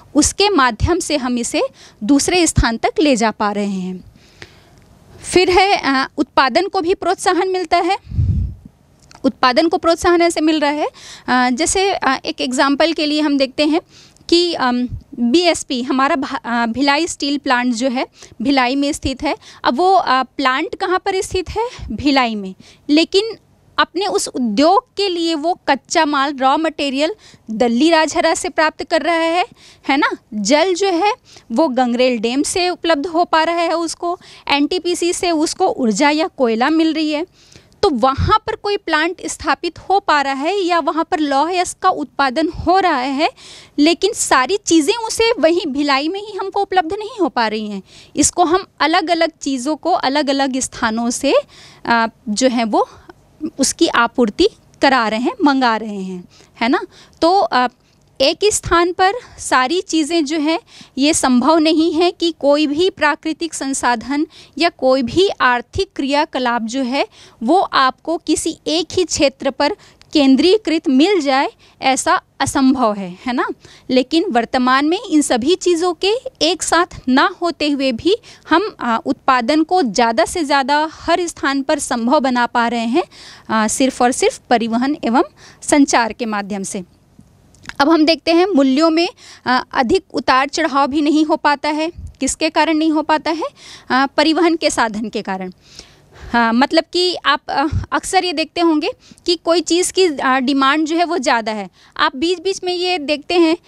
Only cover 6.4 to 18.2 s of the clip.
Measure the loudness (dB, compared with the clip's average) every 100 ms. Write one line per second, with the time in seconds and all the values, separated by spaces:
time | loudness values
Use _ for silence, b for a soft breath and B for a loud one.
6.4 | 2 2 0 -2 -2 -2 -2 -2 0 0
7.4 | 0 -2 0 0 0 -4 B B B B
8.4 | B -8 -20 _ _ _ _ -4 -4 0
9.4 | 2 2 2 0 0 0 2 2 2 0
10.4 | 0 0 0 -2 -4 B B B -2 0
11.4 | 2 0 0 0 0 0 -2 -2 -4 -6
12.4 | -4 0 0 2 0 0 -2 0 0 0
13.4 | -2 0 0 0 -4 b b b -2 0
14.4 | 0 0 -2 -2 -4 -8 -14 -4 0 2
15.4 | 2 0 -4 -6 -2 0 0 0 -4 -8
16.4 | -4 -2 -2 0 0 0 -2 -4 -4 -4
17.4 | 0 0 0 -2 -2 -2 -6 B